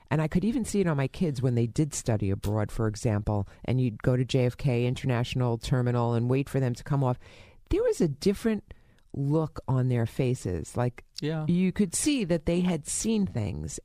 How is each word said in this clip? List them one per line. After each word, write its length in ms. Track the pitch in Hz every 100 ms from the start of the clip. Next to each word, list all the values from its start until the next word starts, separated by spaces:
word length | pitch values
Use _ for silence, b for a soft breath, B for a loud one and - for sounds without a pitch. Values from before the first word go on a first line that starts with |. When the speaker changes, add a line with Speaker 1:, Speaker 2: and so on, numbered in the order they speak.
| b
Speaker 1:
and 120 | 156
I 80 | 156
could 160 | 180 208
even 180 | 233
see 160 | 208 202
it 80 | 175
on 80 | 143
my 140 | 135
kids 320 | - 170 127
when 140 | 127 117
they 120 | 117
did 260 | 127 151
study 360 | - - 107 98
abroad, 420 | 101 101 107 104
for 160 | - 110
example, 580 | 107 120 104 104 104 98 B -
and 160 | 127
you'd 200 | 127 107
go 120 | 135 127
to 80 |
J 220 | 127 135 123
F 100 | -
K 300 | 139 120 123
International 720 | 127 135 120 123 127 123 117
Terminal 560 | - 127 123 120 120
and 160 | 117 120
wait 180 | 135 139
for 140 | 139
them 120 | 127 -
to 80 |
come 200 | - 139
off. 160 | 127 127 B B B B -
There 140 | 370
was 160 | 480 427
a 80 | 175
different 680 | 127 190 202 226 208 - b b b -
look 460 | - 139 160 156 - -
on 220 | 131 127
their 160 | 120 117
faces. 720 | - 127 123 98 85 - 113
Like, 260 | 123 - - -
Speaker 2:
Yeah. 240 | 147 160 156
Speaker 1:
you 240 | 175 185
could 200 | - 190 -
see 280 | 311 277
that 220 | 170 170 -
they 160 | 175
had 260 | 180 165 -
seen 380 | - 220 220 185
things. 540 | - 98 76 78 -